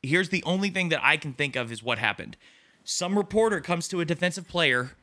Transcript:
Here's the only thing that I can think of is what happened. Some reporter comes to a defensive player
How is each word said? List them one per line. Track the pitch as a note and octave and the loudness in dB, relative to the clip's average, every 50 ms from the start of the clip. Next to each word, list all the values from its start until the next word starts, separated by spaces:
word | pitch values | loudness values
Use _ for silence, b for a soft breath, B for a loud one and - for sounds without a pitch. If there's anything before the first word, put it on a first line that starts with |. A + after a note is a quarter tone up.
Here's | - C3 D#3 F3+ F#3+ D#3+ | -2 2 2 2 2 2
the | - - - | -2 -2 0
only | D#3+ F3+ F#3+ G3+ G3+ | 0 0 2 0 0
thing | F3 F#3+ F3+ E3+ | 0 0 0 0
that | D#3+ C3 | 0 2
I | - C#3 D3+ D3+ | 4 4 4 2
can | - D3 B2+ | 0 -4 -4
think | - D3 C#3 - | -4 -4 -2 -2
of | C3 B2 A2+ | -4 -4 -4
is | A#2 G#2+ | -6 -6
what | A2 A#2+ A#2+ A2 | -4 -4 -2 0
happened. | A#2 G#2+ - - F2 - - - b b b b b b b b b | 0 -2 -2 -2 -8 -14 -14 -18 b b b b b b b b b
Some | - - - F3 F3+ G3 G#3 | -8 -6 -4 -2 0 0 0
reporter | G3+ - G3 A3 A3+ A3+ G#3 E3 | 0 2 2 2 4 4 2 0
comes | C3+ - F3 E3+ E3 - | -2 -2 -2 -2 -2 -2
to | F#3+ F3 | -2 -2
a | E3+ | 0
defensive | D#3 E3+ D#3 F3 F3+ E3 G3 E3+ - | 0 -2 0 -2 -2 -2 -4 -8 -4
player | - F3 E3 C#3+ B2 B2 B2 B2+ - _ | 0 2 4 4 4 2 0 -2 -8 _